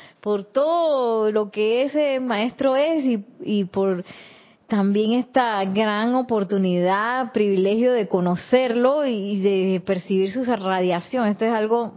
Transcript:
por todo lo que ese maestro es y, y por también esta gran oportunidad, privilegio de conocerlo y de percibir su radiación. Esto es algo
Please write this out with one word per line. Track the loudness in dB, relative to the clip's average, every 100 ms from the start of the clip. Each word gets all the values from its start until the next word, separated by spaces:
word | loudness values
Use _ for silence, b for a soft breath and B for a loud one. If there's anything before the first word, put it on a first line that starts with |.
| B B
por | -4 -4 -2
todo | -2 0 2 2 0 0 0 0
lo | 0 -2
que | -2 0 0
ese | 0 0 0 0
maestro | -2 -2 -2 -2 0 2
es | 2 0
y, | 0 -2 -4 -12
y | -4 -2 -2
por | -2 -2 -2 -6 B B B B B -4
también | 0 2 2 2
esta | 0 0 0 0 0 -2
gran | 0 0 0 0 0
oportunidad, | 0 -2 0 0 0 2 2 2 0 -2 -2
privilegio | 0 2 2 2 2 2
de | 2 0
conocerlo | 0 0 -2 2 2 2 2 2 2 0
y | -2 -4 0
de | 0 2 2 0
percibir | -2 -4 0 0 0
su | -2
radiación. | -2 -2 -2 0 0 0 -2 -2 0
Esto | 0 0
es |
algo | 0 0 0 -2